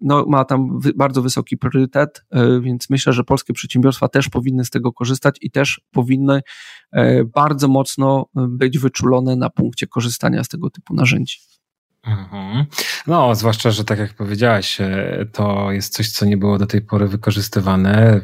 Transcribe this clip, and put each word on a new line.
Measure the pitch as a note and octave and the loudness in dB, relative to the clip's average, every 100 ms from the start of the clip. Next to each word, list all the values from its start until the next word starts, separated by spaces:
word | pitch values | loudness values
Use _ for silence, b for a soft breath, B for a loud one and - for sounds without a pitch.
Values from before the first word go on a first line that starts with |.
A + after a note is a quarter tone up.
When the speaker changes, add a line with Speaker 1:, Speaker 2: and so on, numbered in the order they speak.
Speaker 1:
no, | C#3 C#3+ - | 0 0 2
ma | C#3 | 2
tam | C3 C3+ C3 B2 | 2 0 0 -2
wy-, | C3+ - | -2 2
bardzo | C#3 C3 | 2 2
wysoki | B2+ B2 - - | -2 -2 -4 -4
priorytet, | B2 C3+ C3 C#3 D3 - _ | -2 0 0 0 -2 -4 _
e, | B2+ A#2+ B2 | 2 4 2
więc | B2 B2 - | 0 -6 -2
myślę, | C3+ - | -2 2
że | B2 | 0
polskie | A#2+ C#3 - | 2 -2 -2
przedsiębiorstwa | - - B2 C3 B2+ B2+ | -8 -2 2 2 2 0
też | C#3 - | 0 0
powinny | C3 B2+ B2+ | -2 -2 -2
z | A#2+ | -2
tego | B2 A#2+ | -2 -4
korzystać | - A#2+ C3 C#3+ - | -4 -4 0 0 -2
i | A#2+ | -6
też | C#3 C#3 - _ | -2 -2 -4 _
powinny, | - A#2+ C3 C#3 C#3 - B B B B | -2 0 2 2 0 -2 B B B B
e, | - B2 B2+ | 0 2 2
bardzo | A#2+ D3 D3+ C#3+ C#3 | 0 2 0 2 2
mocno, | C3+ C3+ - C3+ C3+ - C#3 | 2 0 0 0 0 -2 -4
e, | B2 | -4
być | B2 C3 B2+ | 0 0 0
wyczulone | C3 - B2+ B2+ C3 B2+ | -2 0 0 2 2 0
na | B2+ | -2
punkcie | - A#2+ - - | -2 -4 -2 -6
korzystania | - A#2+ A#2+ A#2+ A#2 | -4 -4 -2 -2 -2
z | B2+ | -4
tego | - C3+ | -8 -10
typu | - - | -10 -8
narzędzi. | - B2+ C3+ B2+ - _ _ _ _ _ _ A2+ | 0 0 0 -4 -10 _ _ _ _ _ _ -6
Speaker 2:
Mhm. | G2+ F#2 G2+ F#2+ A#2+ D3 B B B - | -6 -6 -12 -8 -4 -4 B B B 0
No, | E3+ B2 | 2 4
zwłaszcza, | G#2+ A2+ A2 A#2+ | 2 0 2 0
że | G#2+ | 0
tak | G#2+ G#2+ | -2 -2
jak | G#2 | -4
powiedziałaś, | - G2+ G#2 A#2+ G#2 F2+ - | -6 -6 0 2 2 -2 -4
e, | G2 F#2+ F2+ F2+ G#2+ | -4 -2 -4 -6 -8
to | - G#2 G2+ G2+ | -4 -2 -2 -2
jest | G2 - | -4 -6
coś, | - G#2+ | -4 -4
co | - G2+ | 0 0
nie | G2+ | 2
było | G2+ G2+ | 2 0
do | G2+ | 0
tej | G#2 | -2
pory | - G#2 G2+ | 0 0 0
wykorzystywane. | G2+ G#2+ G#2 - G2+ F#2+ F#2+ F#2+ G#2 A2+ G#2 | -2 -2 -2 -2 -2 0 2 4 6 6 6